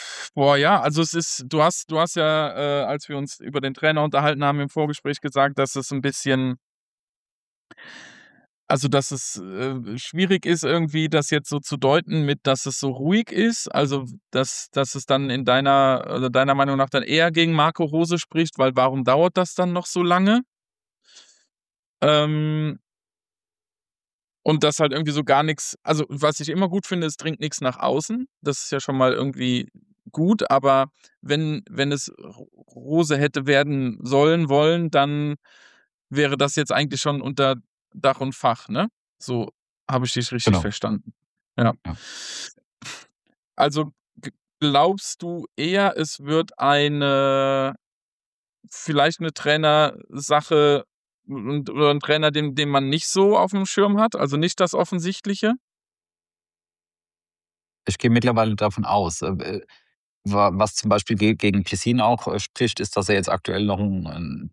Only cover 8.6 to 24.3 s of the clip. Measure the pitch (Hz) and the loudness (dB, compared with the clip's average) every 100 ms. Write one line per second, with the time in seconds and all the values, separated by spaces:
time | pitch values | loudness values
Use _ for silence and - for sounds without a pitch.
8.6 | - 139 139 139 - 135 - 104 92 95 | -2 0 2 0 0 -6 -8 -10 -10 -6
9.6 | 131 131 101 123 - 165 185 190 - 170 | -6 -6 -8 -10 -6 -2 2 2 0 0
10.6 | 131 170 160 160 156 151 - 147 - 147 | 2 0 0 0 0 0 0 -2 -2 -6
11.6 | - 139 131 151 - 156 143 143 139 135 | -4 0 4 2 2 -2 0 0 0 -2
12.6 | 139 - 139 123 147 214 226 - 233 226 | -2 -4 -4 -2 0 2 0 0 0 -2
13.6 | - - 139 139 127 - _ 127 131 - | -4 -2 0 -2 -6 -14 _ -2 -2 -6
14.6 | - 139 139 139 - 135 139 127 123 127 | -6 -4 -2 -4 -2 0 0 -2 2 2
15.6 | 139 139 135 127 - 127 127 131 139 139 | 4 4 4 2 -2 -4 0 2 2 2
16.6 | 139 135 135 135 - 156 170 160 165 160 | 2 0 0 -2 0 2 2 2 2 2
17.6 | 156 - 156 156 170 175 - 160 165 - | 2 0 -2 0 0 -2 -2 -2 -2 0
18.6 | 131 127 131 135 123 135 175 185 175 - | 0 2 2 2 2 4 4 2 -2 0
19.6 | 180 175 - 180 175 180 196 240 - _ | -2 -2 -4 -2 2 4 4 2 0 _
20.6 | _ _ _ _ _ - - _ _ _ | _ _ _ _ _ -20 -20 _ _ _
21.6 | _ _ _ - 147 151 151 151 156 151 | _ _ _ -2 2 2 2 0 -2 -2
22.6 | 156 190 _ _ _ _ _ _ _ _ | -4 -6 _ _ _ _ _ _ _ _
23.6 | _ _ _ _ _ _ _ | _ _ _ _ _ _ _